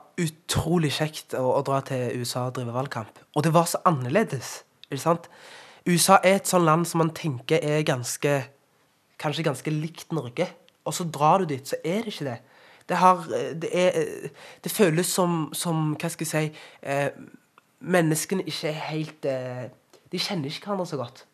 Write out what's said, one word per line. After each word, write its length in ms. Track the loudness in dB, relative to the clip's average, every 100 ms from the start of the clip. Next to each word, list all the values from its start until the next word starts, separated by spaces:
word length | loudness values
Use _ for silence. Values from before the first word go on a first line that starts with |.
| -4 -4
utrolig 760 | -2 -4 -4 -2 2 2 2
kjekt 420 | 0 -2 -4 -8
å, 80 | -2 2 2
å 40 | 2
dra 140 | -2
til 380 | -2 -4 -2 -4
U 20 |
S 140 | -4 -4
A 100 | -4
og 80 |
drive 160 | -4 -4
valgkamp. 460 | -4 -4 -6 -10 -14 -6
Og 80 | 0
det 80 | 4
var 140 | 4 4
så 140 | 2
annerledes, 760 | 2 2 2 2 2 -2 -8 -14 -18 _ -10
ikke 160 | -2
sant? 240 | 0 0 -2 -20 -20 -20 -20 -6 0
U 60 | 4
S 80 | 6
A 80 | 6
er 140 | 6 4
et 80 | 4
sånt 160 | 4
land 220 | 6 4 2
som 160 | 2
man 80 | 0
tenker 460 | 0 -6 -6 0 0
er 220 | 2 0
ganske, 600 | 0 -2 -4 -2 0 0 -2 _ _ _ _ _ _ -8
kanskje 220 | -6 -2
ganske 260 | -2 -2 -4
likt 420 | -4 -4 -10 -8
Norge. 340 | -6 -6 -6 -6 -8 _ _ -8
Og 80 |
så 100 | -6
drar 380 | -6 2 4 4
du 20 |
dit, 220 | 2 -4 -6
så 80 | -6
er 200 | -4 -4 -4
det 80 |
ikke 100 | -6
det. 140 | -8 -8 -14 _ -20 -18 -4
Det 80 | 4
har, 300 | 6 4 0
eh, 160 | -4 -4
det 160 | -6 -2
er, 180 | 2 2 2
eh, 280 | -2 -6 -12 -14 -20 -12
det 100 | -6
føles 340 | 4 4 4 2
som, 440 | 2 2 2 -2
som, 440 | -4 -2 0 0 -2
hva 80 | -6
skal 160 | -6
jeg 60 | -4
si, 300 | -2 -4 -6 -20 -14
eh, 280 | -4 -2 -2 -4 -16 -20 _ _ _ _
menneskene 640 | 0 2 4 0 -2 -4 -4
ikke 220 | -6 -6
er 80 | -6 -6
helt, 320 | -6 -8 -6 -4
eh, 400 | -4 -6 -10 -12 -16 _ _ _
de 60 | -8
kjenner 280 | -4 -4 -4
ikke 220 | -8 -6
hverandre 160 | -4 -4
så 100 | -6
godt. 280 | -8 -12 -20